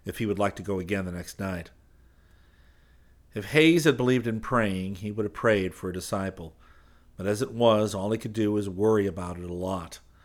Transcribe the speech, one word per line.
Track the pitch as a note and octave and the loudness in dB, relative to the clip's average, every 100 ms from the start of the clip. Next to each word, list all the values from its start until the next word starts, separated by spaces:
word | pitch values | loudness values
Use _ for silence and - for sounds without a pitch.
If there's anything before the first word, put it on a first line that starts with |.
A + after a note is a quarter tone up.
if | - - | -12 -4
he | A2 | -2
would | G2 | 0
like | G2+ - | 0 -2
to | |
go | F#2+ F#2+ | -6 -6
again | F2 G2 | -2 -4
the | F#2 | -4
next | F2 E2+ - | -8 -12 -8
night. | F#2+ F2+ F2 - _ _ _ _ _ _ _ _ _ _ _ _ _ _ _ | -6 -6 -10 -18 _ _ _ _ _ _ _ _ _ _ _ _ _ _ _
If | - G2+ | -10 0
Hayes | D3+ D#3+ E3+ | 4 6 6
had | D#3 B2 | 4 4
believed | B2+ B2+ A#2 | 4 2 2
in | A2 | -4
praying, | - B2 G#2+ F#2 F#2+ G2 | 0 0 2 0 -4 -6
he | G#2 | -8
would | G#2 | -4
have | G#2 | -4
prayed | - A#2+ G#2 F#2 | 0 2 4 2
for | - F#2+ | -4 -8
a | |
disciple, | F2+ - G2+ F#2+ F#2 E2 - - - _ _ _ - | -8 -6 -4 -4 -8 -14 -16 -20 -20 _ _ _ -6
but | F#2+ | -2
as | G#2 | -2
it | C3 | -2
was, | A#2 A#2 G#2+ G#2+ | 4 6 6 2
all | G2 G2+ | -2 -2
he | A2+ | -4
could | A2+ | -4
do | G#2+ G#2 | 0 0
was | G#2 G2+ | 0 -2
worry | F#2 G#2+ A2 G2 | 0 4 4 2
about | F2+ F2+ F2 | -2 -8 -8
it | F2 | -10
a | |
lot. | F2 F#2 F#2+ D#2+ - _ _ | -6 -4 -6 -8 -16 _ _